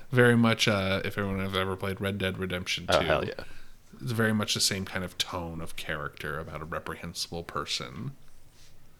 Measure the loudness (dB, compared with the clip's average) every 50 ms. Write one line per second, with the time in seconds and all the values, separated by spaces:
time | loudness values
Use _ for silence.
0 | -8 2 6 8 8 10 8 8 8 6 6 6 4 4 4 4 4 2 2 2
1 | 0 0 -2 0 0 0 0 0 0 0 0 0 0 0 -2 -2 -2 -2 -2 0
2 | 0 0 0 0 0 0 0 -2 -2 -2 -2 -2 -2 -2 -4 -2 2 4 4 4
3 | 6 4 4 2 2 -2 -4 -6 -8 -8 -8 -8 -10 -10 -12 -16 -18 -20 -14 -8
4 | -6 -2 0 2 4 4 4 2 2 0 2 2 2 2 2 0 -2 -4 -4 -6
5 | -6 -4 -4 -4 -4 -2 -4 -6 -6 -6 -6 -6 -6 -6 -6 -6 -6 -4 -4 -4
6 | -4 -6 -8 -8 -6 -6 -6 -6 -6 -8 -8 -8 -8 -6 -6 -6 -6 -6 -8 -8
7 | -8 -8 -6 -6 -6 -6 -6 -8 -8 -6 -6 -6 -4 -4 -4 -4 -4 -8 -8 -8
8 | -8 -8 -8 -10 -14 -14 -14 -14 -16 -16 -18 -18 -18 -16 -16 -16 -16 -18 -20 -20